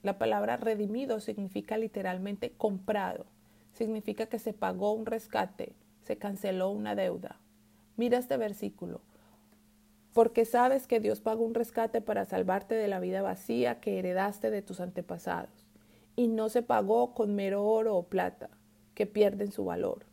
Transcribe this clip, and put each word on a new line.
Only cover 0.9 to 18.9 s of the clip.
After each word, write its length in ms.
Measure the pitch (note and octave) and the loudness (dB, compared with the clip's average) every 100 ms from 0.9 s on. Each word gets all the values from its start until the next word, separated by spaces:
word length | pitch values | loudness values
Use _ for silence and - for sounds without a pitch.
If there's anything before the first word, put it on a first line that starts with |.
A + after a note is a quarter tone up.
| A3+ C4+ A3 | -2 -2 -4
significa 580 | G#3 G#3 G3 G3+ G3+ A3 | -4 -6 -4 -6 -4 -4
literalmente 720 | A3 G#3 F#3+ F#3 G3 G3+ A#3+ | -2 -4 -4 -4 -6 -6 -8
comprado. 760 | - G#3+ F#3+ F#3+ G#3 F#3+ - - _ _ - - | 0 0 0 0 0 0 -4 -12 _ _ -20 -20
Significa 540 | - A3+ A3 G#3+ G3+ A3 | -4 -2 -2 -4 -4 -4
que 140 | A3 | -4
se 120 | A3 | -6
pagó 400 | G#3 F#3+ F#3 G#3 | -2 -2 0 0
un 140 | A3 A3 | 0 -2
rescate, 680 | A3+ - G#3+ F#3+ - - - _ _ | -6 -2 -2 -2 -6 -12 -12 _ _
se 180 | - - | -8 -6
canceló 520 | G3+ G3 G3 F#3 F#3+ | -4 -4 -2 0 0
una 260 | G#3 G#3+ G3+ | -2 -4 -2
deuda. 420 | F#3 F3+ F#3 - _ _ _ _ _ - | -2 -2 -10 -16 _ _ _ _ _ -2
Mira 220 | A#3+ B3 | 2 2
este 180 | B3 C4+ | 2 0
versículo. 640 | G#3+ G#3 G3+ - F3+ - - - - - _ - - _ _ _ _ | 0 -4 -8 -8 -10 -10 -14 -20 -20 -20 _ -20 -20 _ _ _ _
Porque 320 | A#3 A3+ A#3 | 4 6 6
sabes 440 | A3+ A#3+ B3 C4+ C4 | 4 6 6 4 2
que 100 | A#3 | 2
Dios 220 | G#3 G#3+ | 2 0
pagó 240 | A3+ A3 | -2 0
un 100 | A3+ | 0
rescate 460 | A#3 A3+ - A3+ A3+ | 0 0 0 0 0
para 240 | A3 G3+ | 0 -2
salvarte 500 | F#3+ F#3+ F#3 F#3+ F#3+ | 0 0 2 0 0
de 140 | A3+ G#3 | 0 0
la 100 | F#3+ | 0
vida 240 | F3+ F#3+ | -2 -2
vacía 580 | G3 F#3+ - A#3 A#3+ A#3 | -2 -4 -2 2 2 0
que 200 | - F#3+ | -2 -2
heredaste 500 | F#3 F#3 G3 G#3 A3 | 0 0 -2 0 -2
de 120 | G#3+ | -2
tus 180 | G3+ F#3 | -6 -8
antepasados. 880 | F3+ F3+ F3 F3 F3+ F3 - - - - - - - - | -8 -8 -8 -8 -4 -6 -6 -16 -20 -20 -20 -20 -8 2
Y 100 | A#3 | 2
no 220 | A3 A3 | 2 2
se 140 | A#3+ | 0
pagó 520 | A#3 A#3 G3 A3+ A#3+ | 2 2 4 4 4
con 220 | A#3+ G#3 G3+ | 0 0 0
mero 280 | G3 G3+ | 0 2
oro 320 | G#3 A3 A3 F#3+ | 4 4 4 2
o 60 | |
plata, 480 | F3 F#3 F3+ - - - _ _ - | 0 0 0 -4 -18 -18 _ _ -20